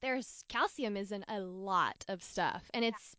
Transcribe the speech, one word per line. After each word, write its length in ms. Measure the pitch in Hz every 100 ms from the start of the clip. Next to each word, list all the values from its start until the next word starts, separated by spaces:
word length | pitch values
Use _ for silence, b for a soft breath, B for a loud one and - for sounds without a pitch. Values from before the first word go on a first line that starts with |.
"There's, 420 | 262 254 226 - -
calcium 480 | 233 370 - 233 202
is 160 | 196
in 140 | 202 -
a 140 | 214
lot 640 | 185 185 196 185 139 - -
of 160 | 185
stuff, 460 | - - 165 180 -
and 120 | 233 233
it's 300 | 214 -